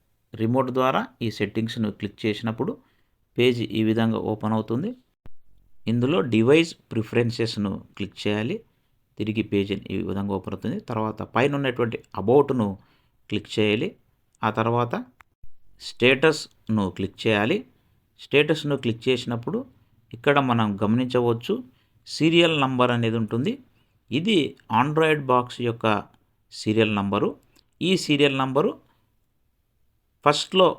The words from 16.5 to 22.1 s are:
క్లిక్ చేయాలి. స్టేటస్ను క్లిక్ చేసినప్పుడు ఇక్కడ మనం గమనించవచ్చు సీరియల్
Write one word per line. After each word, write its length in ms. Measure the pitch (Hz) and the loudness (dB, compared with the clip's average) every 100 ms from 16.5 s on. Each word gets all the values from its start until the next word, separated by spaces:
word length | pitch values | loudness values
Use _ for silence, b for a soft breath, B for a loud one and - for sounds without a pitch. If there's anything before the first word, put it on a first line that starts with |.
| _ - 107 95 | _ -4 -2 -2
క్లిక్ 280 | 90 95 - | -4 -8 -4
చేయాలి. 380 | 117 104 110 202 - _ _ _ _ _ | 0 2 2 -2 -6 _ _ _ _ _
స్టేటస్ను 560 | - 143 151 156 147 131 | 0 2 2 0 -2 -4
క్లిక్ 260 | 117 113 131 | -4 -2 -2
చేసినప్పుడు 540 | 123 - 117 151 220 269 _ _ _ _ | -2 -2 -6 -6 -8 -8 _ _ _ _
ఇక్కడ 240 | 117 147 143 | -2 2 4
మనం 280 | 131 117 107 98 | 4 2 0 0
గమనించవచ్చు 760 | 104 120 127 127 120 117 - 240 - b b b | 0 0 0 0 2 0 -2 -6 -6 b b b
సీరియల్ 480 | - | -14